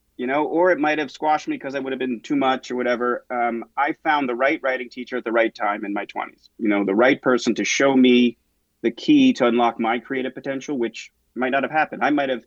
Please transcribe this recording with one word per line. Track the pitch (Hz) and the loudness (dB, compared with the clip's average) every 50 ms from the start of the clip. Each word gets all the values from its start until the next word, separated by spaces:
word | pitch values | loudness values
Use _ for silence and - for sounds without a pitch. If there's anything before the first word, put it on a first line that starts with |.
| _ _ _ | _ _ _
you | - 127 | -8 -4
know, | 127 135 151 151 | -2 -2 -2 -2
or | - - 165 180 185 | 0 0 2 4 4
it | 170 139 | 2 2
might | 151 151 151 151 | 0 0 0 -2
have | 147 127 | -4 -6
squashed | - - 151 156 151 147 - | -6 -4 0 0 0 0 -2
me | 156 151 | -6 -8
'cause | 127 - 135 135 | -8 -8 -8 -8
I | 139 | -6
would | 135 131 131 | -6 -6 -4
have | 131 | -4
been | 135 127 123 107 | -4 -4 -6 -6
too | - - 151 | -6 -4 -2
much | 139 135 131 131 127 - - | 0 2 0 0 -2 -4 -6
or | 123 | -6
whatever. | 123 123 123 123 113 123 123 120 - - - | -4 -2 -2 -2 0 0 -2 -2 -4 -6 -6
Um, | 127 123 120 120 117 117 110 - _ | -4 -2 -2 -2 -4 -6 -8 -8 _
I | 135 143 151 156 - - | -4 -2 -2 -4 -4 -2
found | 165 151 147 139 123 | 0 0 0 0 -2
the | 120 | 0
right | 120 131 139 160 - | 0 0 0 0 0
writing | - 131 127 127 123 120 | -2 -2 -4 -4 -6 -10
teacher | - 127 120 - 131 | -12 -14 -10 -8 -8
at | 120 - | -6 -4
the | 117 | 0
right | 110 117 117 110 - | 2 2 2 2 0
time | - 107 101 104 104 104 | -2 -2 -2 -2 -4 -6
in | 101 101 | -6 -6
my | 104 101 | -6 -8
twenties, | - - 101 - - - _ _ _ _ | -8 -8 -8 -8 -8 -12 _ _ _ _
you | - 117 107 | -4 0 0
know, | 101 101 101 | 2 2 2
the | 98 98 | 2 4
right | 110 123 131 147 - | 4 4 4 4 2
person | - 135 127 117 - 123 107 | 2 2 2 2 2 0 -2
to | - 101 | -2 -2
show | - - - 139 139 135 | -2 0 2 2 4 4
me | 131 127 127 123 123 123 120 - _ _ _ _ _ _ _ _ _ - | 6 6 6 6 6 4 2 0 _ _ _ _ _ _ _ _ _ -4
the | 117 | -4
key | - - - - 151 143 131 131 123 | -4 -2 2 4 6 6 6 4 4
to | - 127 | 4 2
unlock | 120 113 123 120 117 - - | 2 2 2 2 0 0 -2
my | 113 110 120 120 | -2 -2 -2 -4
creative | - - 135 131 127 131 - | -4 -6 -6 -6 -6 -8 -10
potential, | 135 131 143 135 135 - - 147 | -10 -8 -8 -8 -8 -6 -6 -4
which | 123 117 113 - - - - _ _ _ _ _ | -4 -4 -4 -6 -10 -16 -18 _ _ _ _ _
might | 113 131 127 | -4 -2 -2
not | 131 139 160 | 0 -2 -2
have | - | 0
happened. | 151 156 151 147 139 98 117 | 0 -2 -2 -2 -2 -2 -2
I | 143 | 0
might | 147 143 139 131 | 0 0 0 -2
have | 127 113 - | -4 -6 -8